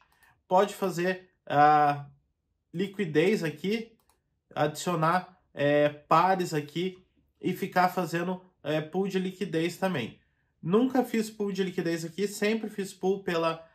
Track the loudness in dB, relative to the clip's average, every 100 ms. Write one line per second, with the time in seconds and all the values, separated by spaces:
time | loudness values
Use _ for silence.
0 | _ _ _ _ 0 2 2 0 -4 -2
1 | -2 -4 -8 _ -2 4 6 6 4 0
2 | -6 -20 _ _ _ _ _ -6 -6 -4
3 | -2 2 4 2 -2 -4 -4 -4 -6 _
4 | _ _ _ _ _ -2 -2 -2 -4 0
5 | 2 2 -2 -14 _ -2 2 4 2 0
6 | 2 4 4 2 0 -4 -4 -4 -6 -6
7 | _ _ _ _ -6 -4 -2 2 2 0
8 | -2 -2 -4 -6 -10 _ -4 -4 -2 -4
9 | -2 -2 -4 -6 -4 -2 -2 -2 -2 -2
10 | -6 -10 _ _ _ _ 0 2 2 2
11 | 0 -2 -2 -4 -6 -2 -4 -2 -2 -4
12 | -6 -6 -6 -2 -2 -2 -4 -8 -10 -4
13 | -2 -2 -2 0 0 -2 -8